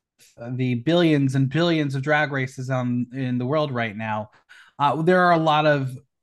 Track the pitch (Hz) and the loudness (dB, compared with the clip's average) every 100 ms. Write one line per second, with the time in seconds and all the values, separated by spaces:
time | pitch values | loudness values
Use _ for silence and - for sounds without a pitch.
0 | _ _ _ - 117 127 127 120 135 170 | _ _ _ -16 -10 -4 -2 -2 0 2
1 | 170 147 135 135 135 156 175 160 147 135 | 4 4 2 0 0 0 0 0 -2 -4
2 | 143 151 147 139 131 - 127 131 123 123 | 0 0 0 -2 -6 -8 -6 -4 -2 -2
3 | 120 131 127 123 123 151 147 120 113 101 | -4 -6 -4 -2 -2 -2 -2 -4 -6 -6
4 | 110 107 107 _ _ - - - 143 139 | -6 -6 -8 _ _ -20 -16 -2 -2 2
5 | 160 185 180 165 160 151 151 143 131 131 | 2 4 4 4 4 2 4 2 -2 -10
6 | - _ | -20 _